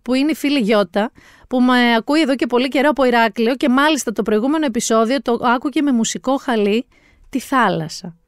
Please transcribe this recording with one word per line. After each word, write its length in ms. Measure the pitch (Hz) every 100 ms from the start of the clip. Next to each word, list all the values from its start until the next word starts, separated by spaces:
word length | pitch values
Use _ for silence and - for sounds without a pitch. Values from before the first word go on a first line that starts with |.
που 120 | -
είναι 180 | 262 294
η 40 | 269
φίλη 240 | 285 285
Γιώτα, 520 | 202 214 196 202 220 - - - -
που 120 | 254
με 340 | 247 247 240 226
ακούει 260 | 226 302
εδώ 140 | 285 269
και 120 | 262
πολύ 200 | 233 285
καιρό 220 | 262 285
από 140 | 277
Ηράκλειο 520 | 254 233 226 214 220 262
και 140 | 302
μάλιστα 420 | 254 302 294 247
το 100 | 208
προηγούμενο 440 | 220 214 262 320 294
επεισόδιο 560 | 226 - 226 226 269
το 180 | - 240
άκουγε 380 | 247 247 294 311
με 100 | 294
μουσικό 460 | 240 220 190 - 269
χαλί 500 | - 226 202 220 - _ _ _ -
τη 100 | 262
θάλασσα. 760 | - 269 214 170 160 - 180 170